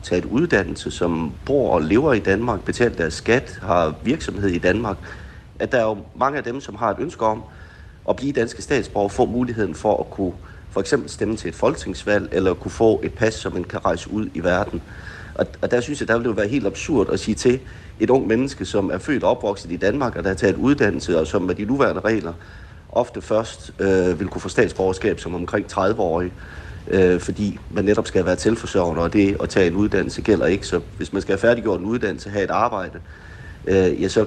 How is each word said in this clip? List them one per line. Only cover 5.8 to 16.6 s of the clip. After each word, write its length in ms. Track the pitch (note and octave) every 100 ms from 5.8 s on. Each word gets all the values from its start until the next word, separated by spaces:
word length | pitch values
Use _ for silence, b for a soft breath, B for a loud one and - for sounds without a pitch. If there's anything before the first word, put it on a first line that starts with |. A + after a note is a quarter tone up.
jo 120 | A2 G#2 - -
mange 220 | C3 D3
af 60 |
dem, 160 | A#2+ C3
som 140 | -
har 160 | G2 A2+
et 60 | G2
ønske 240 | - - A2
om 160 | A2 - B B B B B -
at 80 | -
blive 160 | C#3
danske 300 | C3+ A2+ -
statsborgere, 480 | - C#3 - G#2 G2+
får 160 | - B2
muligheden 480 | A#2 B2 A2+ F#2+
for 220 | D2+ G#2+ -
at 100 | -
kunne 220 | - F#2 - B B B
for 100 | G2
eksempel 300 | F#2+ C#3 -
stemme 260 | - G#2 A2+
til 120 | -
et 60 |
folketingsvalg, 760 | - A#2+ D#3+ G2 F#2 G#2 G#2 F2+
eller 220 | F2+ F#2
kunne 160 | F2 G2
få 300 | - A2+ G#2+
et 100 | E2+
pas, 200 | - A2
så 160 | - F#2+
man 140 | F2+
kan 200 | F2+ E2
rejse 260 | F#2+ E2 -
ud 180 | G#2 G#2+
i 60 | -
verden. 420 | E2+ F2+ G#2 E2+ - B B B B
Og, 120 | - - -
og 80 | -
der 100 | A#2+
synes 200 | A#2+ D3
jeg, 80 | A2+
der 60 |
ville 100 | A#2 A#2+
det 60 | G#2
jo 40 |
være 80 | G#2
helt 180 | C3+